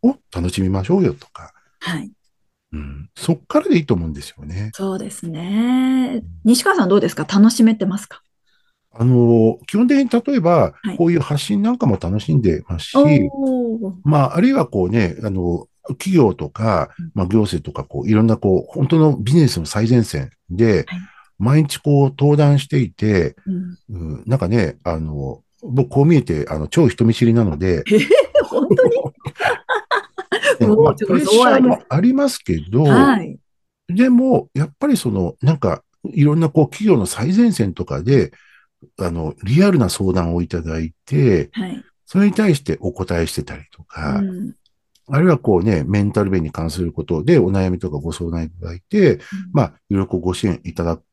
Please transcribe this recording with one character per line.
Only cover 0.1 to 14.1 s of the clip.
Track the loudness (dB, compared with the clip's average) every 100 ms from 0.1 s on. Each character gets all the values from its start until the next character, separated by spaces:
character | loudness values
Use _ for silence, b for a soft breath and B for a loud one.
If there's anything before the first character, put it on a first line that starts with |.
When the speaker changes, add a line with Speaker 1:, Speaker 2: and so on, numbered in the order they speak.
| -2 _
Speaker 1:
楽 | -6 -4
し | -2
み | -2
ま | -2
し | 0
ょ | 0
う |
よ | 0
と | -4 -16
か。 | -20 -20 _ _ _
Speaker 2:
は | -10 -10
い。 | -10 _ _ _ _ _ _
Speaker 1:
う | -12
ん。 | -12 -14 -18
そ | -12 -4
っ | -4 _
か | -4
ら | 0
で | 0
い |
い | 0
と |
思 | -4 -4
う |
ん |
で | -10
す | -14
よ | -18 -12
ね。 | -10 -10
Speaker 2:
そ | -8 -8
う | -8
で | -10
す | -12 -12
ね。 | -10 -6 -2 0 0 0 0 -2 -6
Speaker 1:
う |
ん。 | -10 -4
Speaker 2:
西 | 2 2
川 | 2
さ | 2 4
ん |
ど | 2
う |
で | 2
す |
か？ | -4
楽 | -2 4 4
し | 6
め | 4
て | 4
ま | -2 -4
す | -10
か？ | -20 _ _ _ _ _ _ _
Speaker 1:
あ | -2
の、 | 4 6 6 6 4 2 -4
基 |
本 | 0 2
的 | 2
に | 2
例 | -2 0 0
え |
ば、 | 2 2 2 -2
Speaker 2:
は | -10
い。 | -2
Speaker 1:
こ | 0
う |
い | 2
う |
発 | 0 -4
信 | -2 -2
な | -2
ん | 0
か |
も | 0 -2
楽 | -2 -4
し | 0
ん | 0
で | 2 -2 -4
ま | -10
す | -4
し、 | 2
Speaker 2:
お | 4 4 2 -2 -2 -2 -4 -4 -8
ー。 | -6
Speaker 1:
ま | 0